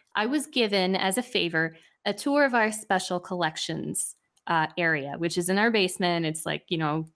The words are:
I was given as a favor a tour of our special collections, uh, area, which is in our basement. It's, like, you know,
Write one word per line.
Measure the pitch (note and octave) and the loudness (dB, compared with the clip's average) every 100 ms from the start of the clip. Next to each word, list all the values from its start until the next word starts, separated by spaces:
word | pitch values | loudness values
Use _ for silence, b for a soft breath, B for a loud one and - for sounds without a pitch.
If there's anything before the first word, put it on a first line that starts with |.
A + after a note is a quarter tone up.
| B - | B -2
I | A3 | 0
was | D4 - | 0 0
given | B3+ A3 G3+ F#3 F#3+ | 0 2 2 2 2
as | F#3+ F#3+ | 2 0
a | |
favor | - G3 E3+ E3 D#3+ E3 B B G#3 | 0 -2 0 0 0 -4 B B -4
a | |
tour | G#3 C#4+ C#4+ C#4 | -2 0 4 4
of | A#3+ | 4
our | A3 | 2
special | A3 - F#3 F#3 F3+ | 0 0 0 0 -4
collections, | F3+ F3+ D#3+ D#3+ - D#3+ - - - - _ _ - | -4 -2 -2 -2 -6 -6 -6 -6 -6 -8 _ _ -2
uh, | E3 D#3 - | 0 0 0
area, | E3+ D#3 C#3 D3 | 0 0 -2 -4
which | E3+ F3+ | -2 -2
is | F3 | 0
in | F#3+ | 2
our | A3+ | 2
basement. | A3 F#3 - F3+ E3+ D#3+ | 4 2 0 0 0 -2
It's, | D#3+ D#3+ | -4 -4
like, | D3+ - | -6 -4
you | E3 | -2
know, | D#3 D#3 D#3 | 0 -2 -4